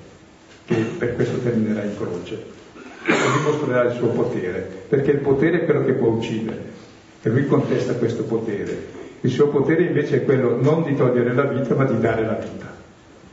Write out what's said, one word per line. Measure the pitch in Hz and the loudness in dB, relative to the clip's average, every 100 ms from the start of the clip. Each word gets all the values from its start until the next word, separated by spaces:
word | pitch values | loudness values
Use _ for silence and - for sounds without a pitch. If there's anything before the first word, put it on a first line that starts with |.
| - - - - - - - | -20 -20 -20 -20 -20 -14 -4
che | 113 113 - | -2 -2 -2
per | 120 | -4
questo | 117 120 - | -2 -2 0
terminerà | 120 110 107 107 | 0 0 0 -2
in | 101 101 | -4 -6
croce, | 104 87 - 104 - - - - - - 113 | -6 -8 -8 -12 -12 -18 -20 -20 -20 -8 0
e | - 135 139 | 2 2 2
dimostrerà | 151 147 127 123 | 0 0 2 2
il | 120 120 | 2 2
suo | 117 | 0
potere, | - - 104 90 92 - - - | 0 0 -2 -4 -6 -8 -10 -2
perché | 143 147 | 0 2
il | 143 | 2
potere | 139 135 156 175 | 2 4 4 2
è | - | 2
quello | 139 131 | 0 2
che | |
può | 117 113 | 2 2
uccidere, | 110 - 113 - - - - - - - - | 0 -2 -4 -4 -8 -12 -16 -20 -20 -20 -6
e | 110 | 0
lui | 127 147 | 0 2
contesta | 139 - 120 - | 2 2 0 0
questo | 117 113 107 | 0 -2 -2
potere. | 107 113 107 101 85 - - - - - | -2 -2 -2 -4 -4 -8 -10 -14 -16 -4
Il | - | -2
suo | - 143 | 2 4
potere | 143 131 165 | 4 2 2
invece | 170 143 - 135 | 2 2 0 0
è | - | 2
quello | 131 120 117 | 2 2 2
non | 135 165 | 4 2
di | 151 135 | 2 2
togliere | 127 120 120 120 | 2 2 2 2
la | |
vita, | 143 123 - 135 | 0 0 0 2
ma | 127 | 2
di | 113 | 2
dare | 113 110 107 | 0 0 0
la | 107 | -2
vita, | - - - - - - - - - | -6 -10 -14 -16 -20 -20 -20 -20 -20